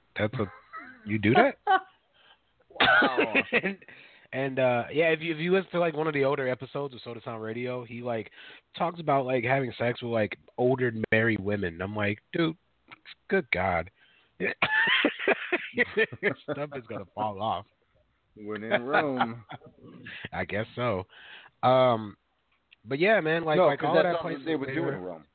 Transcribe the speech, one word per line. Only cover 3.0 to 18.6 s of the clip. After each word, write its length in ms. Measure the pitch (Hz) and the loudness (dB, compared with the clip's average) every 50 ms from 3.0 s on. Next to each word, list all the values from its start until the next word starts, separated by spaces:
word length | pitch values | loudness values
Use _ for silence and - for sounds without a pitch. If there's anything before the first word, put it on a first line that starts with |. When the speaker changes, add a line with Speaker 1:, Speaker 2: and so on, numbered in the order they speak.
| - 262 262 247 - - - 269 - - | 6 4 4 2 0 2 2 0 0 0
Speaker 1:
<laughs> 40 | - | 0
And, 240 | 226 - 190 196 - - - - - - - - - _ _ - | 0 0 -2 -4 -6 -12 -20 -20 -20 -20 -20 -20 -20 _ _ -6
and, 240 | 127 135 139 131 135 | -4 -4 -2 0 2
uh, 260 | 131 127 123 120 113 - | 4 4 4 2 0 0
yeah, 180 | - 143 170 165 | 2 2 4 4
if 100 | 160 156 | 2 2
you, 100 | 160 170 | 0 -4
if 80 | 160 151 | -4 -2
you 140 | 160 180 185 | 0 2 2
listen 160 | 190 180 - - | 2 0 0 -2
to, 60 | 175 | 0
like, 160 | 175 170 151 | 0 0 0
one 120 | 147 156 160 | 0 -2 0
of 60 | 151 | 2
the 100 | 143 135 | 2 2
older 240 | 135 143 143 135 127 | 2 2 0 0 -2
episodes 420 | 127 - 135 123 - 143 143 143 127 | -2 -4 -6 -8 -8 -8 -8 -8 -10
of 60 | 113 - | -12 -14
Soda 180 | 123 117 113 - | -14 -14 -12 -10
Sound 200 | 131 113 110 110 | -10 -10 -8 -6
Radio, 400 | 110 113 117 123 123 127 127 123 | -6 -6 -6 -6 -6 -6 -6 -8
he, 160 | 113 120 120 | -10 -12 -8
like, 300 | 120 123 117 113 104 - _ - - - - - _ _ - | -6 -4 -4 -4 -6 -8 _ -20 -20 -20 -20 -20 _ _ -6
talks 240 | - 190 165 175 170 | -4 -2 -2 -4 -2
about, 280 | 165 151 139 139 131 127 | 0 2 2 2 2 2
like, 160 | 131 131 113 | 0 0 2
having 280 | 123 135 139 135 120 110 - | 2 0 0 0 -2 -4 -2
sex 240 | 120 120 120 - | -2 -2 -2 -2
with, 100 | 120 120 | -4 -2
like, 280 | 117 113 107 101 - - _ _ - - | 0 0 0 0 -2 -8 _ _ -4 0
older 340 | 123 127 131 127 127 123 113 110 110 - | 2 2 2 2 0 -2 -2 -2 -2 2
married 280 | - 110 113 117 110 101 | 4 4 4 4 2 0
women. 400 | 95 101 104 101 95 87 82 85 92 | 0 -2 -2 -2 -2 -2 -4 -4 -6
I'm 120 | 98 104 | -6 -4
like, 220 | 104 104 101 107 - _ _ - | -2 -2 -2 -2 -4 _ _ -2
"Dude, 240 | 175 165 160 165 - _ _ _ _ _ - - - _ - - _ _ - | 0 0 0 -2 -4 _ _ _ _ _ -20 -20 -20 _ -20 -20 _ _ -2
good 160 | - 196 156 - | -2 -2 -2 0
God." 400 | - 87 92 95 87 82 85 92 - _ _ _ _ | -2 0 0 2 2 0 -2 -4 -8 _ _ _ _
<laughs> 260 | _ _ _ _ - | _ _ _ _ -6
Your 2000 | - - - - - - 855 880 - - - - - - - - - - - - - - - - - - - - 240 - - 208 220 - - - - 202 - - - - | -6 -6 -4 -2 -2 0 2 2 2 4 2 2 2 0 -2 -2 0 0 0 0 -2 -4 -4 -4 -6 -4 -2 -2 -2 -2 0 0 0 0 -2 -4 -4 -4 -4 -4 -6 -8
stuff 180 | 147 139 147 147 139 | -6 -6 -6 -8 -8
is 80 | 135 117 110 | -10 -10 -10
gonna 160 | 110 101 98 - - | -10 -10 -12 -10 -8
fall 280 | 104 107 107 101 95 | -4 -4 -4 -4 -4
off. 240 | 107 110 95 87 104 _ _ _ _ _ _ _ _ _ _ _ _ _ _ | -2 -2 -2 -4 -6 _ _ _ _ _ _ _ _ _ _ _ _ _ _
Speaker 2:
When 280 | 107 107 104 107 104 | -16 -10 -8 -8 -8